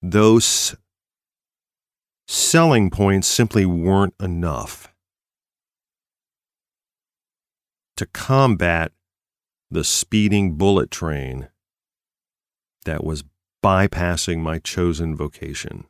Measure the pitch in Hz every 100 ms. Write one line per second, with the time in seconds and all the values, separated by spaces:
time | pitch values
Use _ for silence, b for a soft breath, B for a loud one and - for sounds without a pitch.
0 | 92 101 107 117 - - - - _ _
1 | _ _ _ _ _ _ _ _ _ _
2 | _ _ _ - - 165 165 127 98 -
3 | 101 98 90 - 117 113 95 87 85 98
4 | 98 - 95 85 85 73 53 - - _
5 | _ _ _ _ _ _ _ _ _ _
6 | _ _ _ _ _ _ _ _ _ _
7 | _ _ _ _ _ _ _ _ _ -
8 | 98 - - 135 135 98 87 85 82 _
9 | _ _ _ _ _ _ _ 85 76 -
10 | - 107 104 104 98 76 98 98 69 -
11 | 82 73 65 65 67 _ _ _ _ _
12 | _ _ _ _ _ _ _ _ - 78
13 | 76 78 71 _ _ _ 101 95 98 -
14 | 87 87 - 85 80 80 - - 87 78
15 | 82 76 76 - 76 71 - -